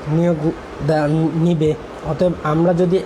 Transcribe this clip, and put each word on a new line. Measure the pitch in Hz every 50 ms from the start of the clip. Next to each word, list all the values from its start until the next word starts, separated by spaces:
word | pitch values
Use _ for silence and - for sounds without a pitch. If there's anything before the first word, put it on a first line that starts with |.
| -
নিয়োগ | 147 156 165 170 175 170 151 147 165 160 - - - - - 139
দা-, | 147 156 151 147 147 156 160 160 156 156
নিবে। | 165 160 170 175 151 156 151 151 - - - - - -
অতএব | 160 160 - 180 180 165 - -
আমরা | 151 151 160 170 180 175
যদি | 165 185 170 190 185 -